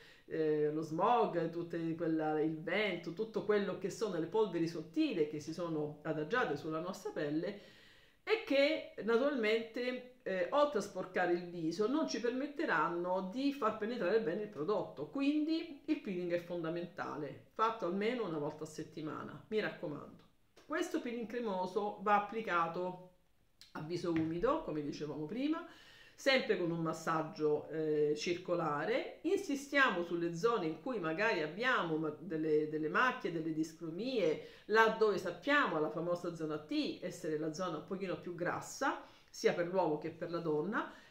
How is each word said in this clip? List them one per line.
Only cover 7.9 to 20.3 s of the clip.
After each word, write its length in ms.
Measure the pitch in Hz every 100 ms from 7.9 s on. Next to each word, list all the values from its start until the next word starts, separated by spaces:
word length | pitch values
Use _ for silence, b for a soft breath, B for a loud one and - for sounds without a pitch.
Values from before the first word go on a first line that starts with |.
| B B B -
e 160 | 440
che 520 | - 277 285 311 - -
naturalmente, 1120 | 196 233 277 285 214 226 226 254 247 247 - -
eh, 240 | - 185 175
oltre 300 | 277 294 214
a 20 |
sporcare 520 | - - - 202 175
il 140 | 175 175
viso, 380 | 175 160 165 214
non 220 | 294 311
ci 120 | 226
permetteranno 1080 | 240 254 294 - 294 165 156 175 180 185 190
di 220 | 233 277
far 240 | 277 214 214
penetrare 420 | 208 240 175 220
bene 220 | 156 202
il 80 | 208
prodotto, 560 | 139 156 208 - - 143
quindi 760 | 277 277 302 302 320 339 285 -
il 160 | 302
peeling 320 | - 180 175
è 60 | 170
fondamentale, 1080 | 170 175 160 170 175 - 127 135 143 - -
fatto 320 | - 220 226 175
almeno 400 | 196 208 247 202
una 140 | 160
volta 240 | 147 -
a 40 | 156
settimana, 800 | - 156 - 151 - - 143 -
mi 100 | 214
raccomando. 640 | 175 160 160 143 - - -